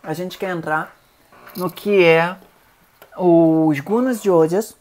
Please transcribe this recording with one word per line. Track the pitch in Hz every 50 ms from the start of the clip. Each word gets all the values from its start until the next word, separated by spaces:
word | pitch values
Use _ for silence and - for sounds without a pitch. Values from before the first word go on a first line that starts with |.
A | - 156 156
gente | 156 180 180 -
quer | - 202 185 180
entrar | 170 160 156 156 156 170 - - _ _ _ _ _ _ _ _ - - - -
no | 185 180 175
que | - - - 202 202 196 175
é | 165 160 165 165 175 190 185 - _ _ _ _ _ _ _ _ _ _ _ - _ - -
os | 185 175 165 165 165 160 160 160 160 156 151 139
gunas | 143 - 208 233 254 262 247 208
de | - 196
Ojas | 180 165 160 160 175 196 226 - - _